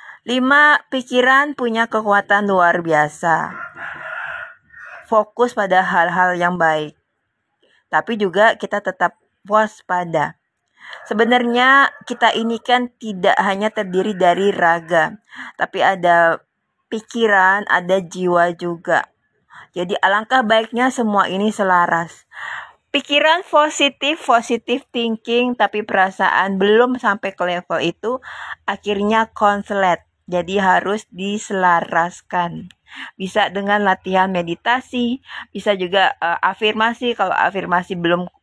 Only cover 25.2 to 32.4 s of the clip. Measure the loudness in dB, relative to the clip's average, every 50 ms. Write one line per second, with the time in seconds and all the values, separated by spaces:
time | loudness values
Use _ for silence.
25.2 | _ -2 -2 0 0 -2 0 -2 -2 -2 -2 -6 -6 -2 0 0 0 0 0 -2
26.2 | -2 0 2 0 0 0 0 0 2 4 4 4 4 2 0 -2 -2 -2 -2 -2
27.2 | -6 -10 -6 -6 -4 -4 -4 -6 -6 -6 -4 -2 -2 -4 -4 -6 -6 -8 -8 -8
28.2 | -10 -16 -18 -16 -16 -16 -18 -10 _ -8 -8 -6 -6 -6 -4 -2 -2 0 0 0
29.2 | 0 -2 _ 0 0 2 2 0 -4 -4 -2 0 2 2 0 0 _ _ _ _
30.2 | _ -4 -4 -4 -4 -2 -2 0 2 2 2 2 2 -2 -4 -6 -8 _ -12 -8
31.2 | -6 -6 -6 -6 -6 -6 -2 0 2 2 2 2 0 -2 -2 -2 -2 -2 -6 -14
32.2 | _ _ -4 -4